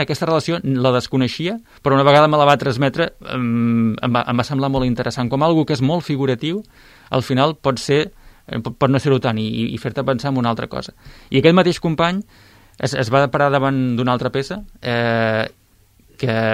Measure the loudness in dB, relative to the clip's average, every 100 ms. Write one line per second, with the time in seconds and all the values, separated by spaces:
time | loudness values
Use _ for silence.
0 | -2 -2 0 0 0 -4 -2 0 2 2
1 | 0 0 0 -2 -6 -6 -12 -6 0 4
2 | 6 6 6 4 4 4 2 0 -2 0
3 | -4 -6 -10 -4 -2 0 2 2 2 0
4 | 0 0 0 -2 -2 -2 0 0 0 -2
5 | -4 -4 -4 0 2 2 0 0 0 -2
6 | -2 -2 -2 -2 -4 -6 -10 -20 -20 -20
7 | -4 -2 0 0 0 0 -2 -2 0 0
8 | 0 -8 -20 -20 -10 -8 -8 -2 2 2
9 | 2 0 0 -2 -4 -4 -4 -4 -6 -4
10 | -2 -2 -2 0 0 -2 -6 -8 -10 -16
11 | -20 -20 -2 2 6 6 4 0 -2 0
12 | 0 -2 -8 -18 -20 -20 -20 -6 -4 -2
13 | 0 2 2 2 2 2 0 0 0 0
14 | 0 -2 -2 -4 -6 -10 -12 -10 -4 -2
15 | 0 0 0 0 -4 -8 _ _ _ _
16 | _ -6 -2 0 0